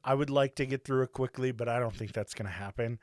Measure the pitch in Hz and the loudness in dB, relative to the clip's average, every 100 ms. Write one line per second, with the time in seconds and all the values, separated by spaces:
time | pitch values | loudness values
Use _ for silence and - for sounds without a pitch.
0 | - 139 143 139 139 - 131 131 - 131 | 2 2 4 4 2 2 -2 -2 0 2
1 | 127 - 127 - 127 113 117 120 117 101 | 2 0 -2 0 -2 0 0 0 0 -2
2 | 107 110 104 - 101 95 101 - 117 117 | -6 -4 -6 -6 -6 -6 -8 -4 -2 -4